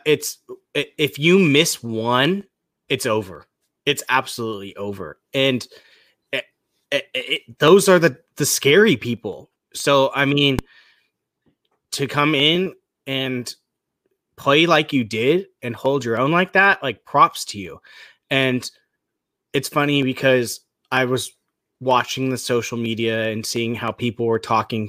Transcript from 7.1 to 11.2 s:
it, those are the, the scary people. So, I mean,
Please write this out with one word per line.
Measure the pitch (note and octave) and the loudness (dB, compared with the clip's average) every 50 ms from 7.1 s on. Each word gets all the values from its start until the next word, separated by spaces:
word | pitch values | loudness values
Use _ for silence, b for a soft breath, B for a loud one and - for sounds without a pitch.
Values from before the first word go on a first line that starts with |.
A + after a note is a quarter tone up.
| - | -8
it, | C3 B2 C3 D3+ - - - A#2 - | -10 -6 -6 -6 -8 -8 -14 -4 2
those | D3 D3+ F3+ G3+ - G3 | 6 6 6 6 6 6
are | F#3 F3 | 4 4
the, | E3 E3 B2+ - _ _ _ | 4 2 0 -2 _ _ _
the | - D3 | -4 -4
scary | - - - - D3 C#3 G3 G#3+ A3 D3 | -2 -2 0 2 4 4 6 6 4 2
people. | G#2 - A#2 A#2 - - G#2 E2 C#2 - _ _ _ _ _ - | 0 -2 -4 -6 -6 -6 -10 -12 -12 -16 _ _ _ _ _ -12
So, | - - D3+ C#3 C#3 C3+ C3 - | -4 0 2 4 4 2 2 0
I | C3+ C#3 | 0 0
mean, | C#3 C#3+ C#3+ C#3+ C#3 C3 B2 b b b b b b b b b b b _ | 0 2 2 2 2 0 -2 b b b b b b b b b b b _